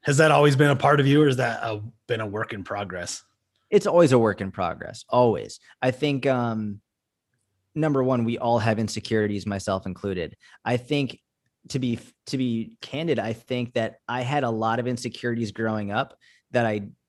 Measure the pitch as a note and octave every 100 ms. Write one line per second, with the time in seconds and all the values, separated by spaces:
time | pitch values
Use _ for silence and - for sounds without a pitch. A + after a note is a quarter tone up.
0 | - C#3+ D#3 C#3+ D3 C3+ D3 C3+ C#3+ D3
1 | C#3 D3 D3 B2+ A#2+ A2+ A#2 G#2+ G#2+ _
2 | - A#2 G#2+ G#2+ G#2+ G#2 F2+ G2+ G2+ F2+
3 | F2 - _ _ _ _ _ G3+ F#3+ E3+
4 | E3 B2+ A2 F#2+ F#2+ F#2+ F2 D#2+ - A2+
5 | - B2 B2 F2+ G1+ - _ _ C3 B2
6 | D3 C#3 C#3 B2+ A#2+ A2 G#2+ G#2 _ _
7 | _ _ _ _ _ _ _ D#3 D#3 C#3
8 | B2+ B2+ A2+ A#2+ A#2 A#2+ A2 G#2+ A2 -
9 | - A2 G#2+ G#2 G2+ G2 G2+ F#2+ F#2+ F2+
10 | G2+ F#2 D#2+ - _ - A#2+ B2 B2 D3
11 | C3+ - _ _ _ _ - C3+ B2 A#2
12 | - _ - C3+ B2+ A2+ A2 _ - C3+
13 | E3 B2 A2 A2+ _ B2 A#2+ A#2+ A2+ -
14 | - B2 B2+ D3 B2 A2+ A2 A#2 A#2+ A#2+
15 | B2 - B2 A#2 A2 G#2 A2+ A2 G2+ G#2
16 | C#3 _ _ _ _ B2 A2+ G#2+ G2+ -